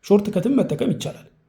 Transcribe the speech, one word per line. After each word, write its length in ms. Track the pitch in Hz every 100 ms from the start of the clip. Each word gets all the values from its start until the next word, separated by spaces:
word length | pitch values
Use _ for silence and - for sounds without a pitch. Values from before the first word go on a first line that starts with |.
ሾርትከትን 500 | - 202 202 185 220
መጠቀም 360 | 269 180 147 156
ይቻላል። 360 | 151 - - - _